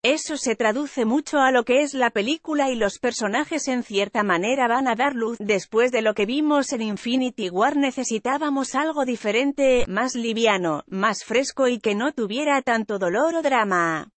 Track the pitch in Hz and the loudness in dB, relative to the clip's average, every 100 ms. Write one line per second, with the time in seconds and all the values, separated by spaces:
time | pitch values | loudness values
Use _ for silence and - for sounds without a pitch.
0 | - 311 - 294 254 220 226 226 294 - | 2 0 -2 -4 -2 0 0 0 -4 -2
1 | 220 277 - 294 262 254 233 254 294 269 | 0 0 0 2 4 4 4 2 2 0
2 | 233 220 208 320 - 294 269 240 202 - | 0 0 -2 -4 -2 0 0 0 -2 0
3 | 240 233 208 233 294 302 - 247 - 196 | -4 -2 -2 -2 -2 -4 -2 -4 -2 -2
4 | 202 233 202 170 202 277 240 240 269 226 | -2 -2 0 0 0 0 2 2 0 0
5 | 285 254 226 233 208 202 - 220 247 240 | 0 0 -4 -4 -2 -2 0 2 2 2
6 | 220 214 202 269 302 294 269 247 220 202 | 0 0 -2 0 2 2 0 -4 -4 -4
7 | 233 254 254 - 190 180 254 294 277 254 | -2 0 -2 -4 -4 0 2 2 0 -2
8 | 247 220 240 277 302 277 254 262 311 294 | -4 -4 -2 -2 -2 -2 -2 -2 -2 -2
9 | 254 233 214 220 277 277 269 247 233 190 | -2 -2 0 0 0 2 4 4 2 0
10 | 254 247 233 220 220 196 175 147 - 190 | -2 -2 -4 2 2 2 0 -2 -6 -2
11 | 214 202 - 233 269 - 262 240 220 208 | -2 -2 -2 -2 -2 0 0 0 -2 0
12 | 269 - 208 233 302 285 262 226 214 202 | -2 -2 -4 -2 0 0 0 -2 -2 -2
13 | 185 202 320 330 294 254 208 180 165 156 | 0 2 0 0 0 2 2 2 0 -2
14 | - | -8